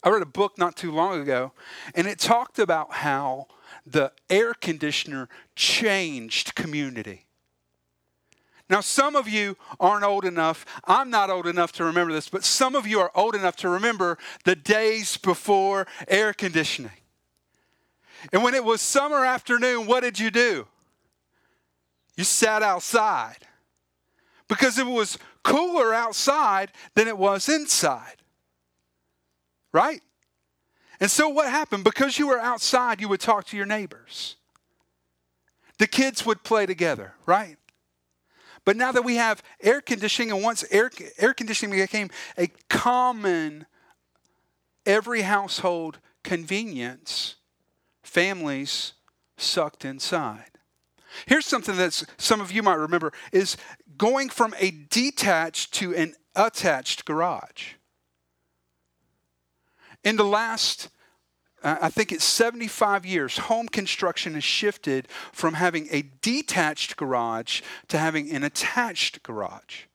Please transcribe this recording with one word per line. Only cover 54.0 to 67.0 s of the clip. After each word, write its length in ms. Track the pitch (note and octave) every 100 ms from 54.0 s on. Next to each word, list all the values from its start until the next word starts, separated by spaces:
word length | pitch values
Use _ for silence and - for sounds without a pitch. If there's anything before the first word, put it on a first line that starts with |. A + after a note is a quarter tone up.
| G#3+ C4+ C4+
from 240 | - A3+ -
a 120 | F#3+
detached 1040 | D#3 D3 A3+ C4 - G#3 E3 E3 - -
to 200 | - F#3+
an 200 | F3+ D#3+ - _
attached 720 | - A3 - F#3+ C#3 C3 -
garage. 680 | - D3+ F3 C3+ - - - - _ _ _ _ _ _ _ _ _ _ _ _ _ _ _ _ _ _ _ _ _ -
In 100 | G3+
the 100 | G#3+
last, 640 | G3+ G#3 A3+ A3+ - - - _ _ _ _ _ _ _
uh, 140 | D3 D3+
I 60 | D#3+
think 240 | - G#3+
it's 100 | E3
seventy-five 840 | - - A3+ A#3+ A3+ - G#3+ G3
years, 340 | F3+ F3+ C3+ -
home 280 | - A3+ A#3
construction 680 | - F#3+ - F#3 - F3+
has 100 | D#3
shifted 640 | C#3+ - G#3 - - C3+ B2+ - -
from 220 | - E3
having 340 | D#3+ F3+ E3 D3+
a 120 | D3 C#3 _
detached 760 | - C4 D4+ F#3+ D3+ D3+ -
garage 640 | -